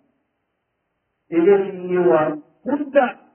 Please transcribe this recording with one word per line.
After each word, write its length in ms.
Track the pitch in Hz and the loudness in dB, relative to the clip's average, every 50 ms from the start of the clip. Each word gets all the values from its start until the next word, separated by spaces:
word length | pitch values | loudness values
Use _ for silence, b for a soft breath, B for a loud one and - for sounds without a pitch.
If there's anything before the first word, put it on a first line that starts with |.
| _ _ _ _ _ _ _ _ _ _ _ _ _ _ _ _ _ _ _ _ _ _ _ _ _ - | _ _ _ _ _ _ _ _ _ _ _ _ _ _ _ _ _ _ _ _ _ _ _ _ _ -6
Eléyìí 520 | 165 165 170 196 202 196 190 196 185 180 180 | -2 0 4 4 4 2 2 -2 -8 -10 -8
yé 120 | 180 180 180 | -4 -2 0
wa, 220 | 175 170 160 156 156 156 151 - - _ _ _ | 2 2 2 2 0 -2 -4 -8 -12 _ _ _
kódà 480 | - - 277 285 294 269 240 277 254 240 - - _ _ _ | -8 -6 -6 -4 -4 -2 0 0 0 0 -2 -8 _ _ _